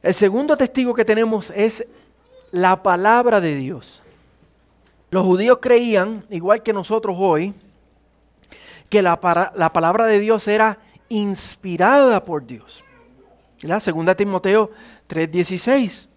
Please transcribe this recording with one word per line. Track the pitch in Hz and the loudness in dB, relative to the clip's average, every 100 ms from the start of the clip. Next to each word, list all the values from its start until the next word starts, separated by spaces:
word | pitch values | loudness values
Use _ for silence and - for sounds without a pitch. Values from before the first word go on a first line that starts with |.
El | 170 | -2
segundo | 185 202 220 294 | 0 0 0 0
testigo | 294 254 269 247 | 0 0 -2 -2
que | 240 | -2
tenemos | 220 214 226 220 - | 0 0 0 -2 -6
es | 202 220 - - - _ _ _ - _ | -4 -4 -4 -14 -16 _ _ _ -20 _
la | 180 185 185 | -2 0 2
palabra | 190 180 208 240 247 214 | 0 0 2 2 2 0
de | 165 | 0
Dios. | 143 131 135 - - - _ _ _ _ _ _ _ _ _ _ | -4 -8 -12 -16 -20 -20 _ _ _ _ _ _ _ _ _ _
Los | 185 | 0
judíos | 185 185 226 247 | 2 2 4 2
creían, | 254 240 240 202 196 220 - | 4 2 4 0 0 -6 -10
igual | 185 175 220 | -6 0 0
que | 226 | 0
nosotros | 208 180 220 220 180 | -4 -2 -4 -2 -2
hoy, | 190 156 190 196 _ _ _ _ _ _ _ _ _ - - - _ | 0 0 -2 -10 _ _ _ _ _ _ _ _ _ -20 -20 -20 _
que | 208 | 2
la | 180 170 | 2 0
para-, | 180 170 180 196 | 0 0 -2 -2
la | 165 | 0
palabra | 170 165 214 | 0 0 2
de | 226 208 | 2 2
Dios | 214 220 202 | 2 -2 0
era | 214 220 208 _ _ _ | 0 0 -2 _ _ _
inspirada | 214 202 190 - - 190 175 190 277 262 208 | -4 -4 -6 -10 -12 -10 0 2 4 4 2
por | - 151 | -2 -8
Dios. | 120 120 - - _ _ _ _ _ _ _ _ | -8 -20 -20 -20 _ _ _ _ _ _ _ _
¿Verdad? | 156 196 | -6 -4
Segunda | 196 160 165 | -2 -2 0
Timoteo | 185 202 185 190 214 214 - - - _ | 0 0 -2 2 2 0 -6 -20 -20 _
tres | 160 160 | -4 -2
dieciséis. | 175 165 185 - 269 220 - - | -2 -2 -4 0 0 0 -8 -20